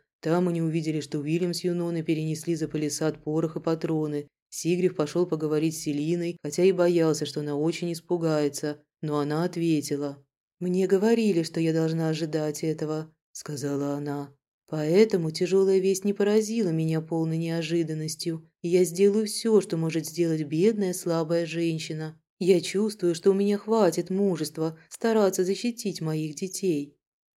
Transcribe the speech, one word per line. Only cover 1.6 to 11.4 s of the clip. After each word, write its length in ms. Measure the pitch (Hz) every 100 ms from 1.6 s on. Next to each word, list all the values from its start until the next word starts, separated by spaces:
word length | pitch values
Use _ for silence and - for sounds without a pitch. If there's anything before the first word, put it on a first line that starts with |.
Юноной 380 | 180 175 170 170
перенесли 520 | 160 156 156 156 165
за 120 | 165 156
палисад 560 | 156 147 147 160 151
порох 340 | - 156 160 160
и 40 |
патроны. 680 | 160 165 160 160 151 147 143 _ _
Сигриф 480 | - 160 180 180 -
пошёл 300 | 151 175 175
поговорить 500 | 160 151 151 160 160
с 60 |
Селиной, 560 | - 143 151 175 170 170
хотя 220 | 147 147
и 80 | 185
боялся, 540 | 180 175 170 160 151 135
что 140 | 151
она 160 | 147 143
очень 360 | 156 165 175
испугается, 880 | 165 - 175 165 156 147 - 151 147 _ _
но 160 | 156 147
она 260 | 147 151
ответила. 800 | 175 175 165 151 147 143 143 143 _ _ _ -
«Мне 280 | 180 180 185
говорили, 560 | 190 214 233 220 170